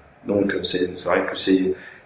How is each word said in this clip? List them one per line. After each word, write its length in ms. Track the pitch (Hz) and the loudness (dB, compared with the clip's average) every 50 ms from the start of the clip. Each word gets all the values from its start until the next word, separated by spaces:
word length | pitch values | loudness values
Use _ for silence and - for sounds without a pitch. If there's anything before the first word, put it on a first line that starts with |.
| - - - - - | -20 -20 -20 -10 -4
Donc, 280 | - 101 101 101 101 95 | -2 0 2 2 2 0
euh, 100 | - - | -2 -2
c'est, 320 | - - 90 - 90 90 | -2 -2 0 -2 -2 -4
c'est 120 | - - 90 | -4 -2 0
vrai 140 | 90 95 95 - | 0 0 0 -2
que 80 | - - | -4 -2
c'est, 360 | - - 95 95 92 92 92 - - - - - - | 2 4 4 4 4 2 -2 -4 -8 -18 -20 -20 -18